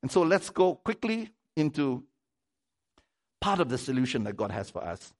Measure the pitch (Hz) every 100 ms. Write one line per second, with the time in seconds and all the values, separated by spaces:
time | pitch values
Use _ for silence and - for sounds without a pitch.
0 | 131 185 160 185 - - 185 - - 220
1 | 226 226 220 _ _ - 151 147 143 127
2 | - _ _ _ _ _ _ _ _ _
3 | _ _ _ _ 202 196 151 123 - 127
4 | 127 123 104 101 101 101 101 - 85 87
5 | - _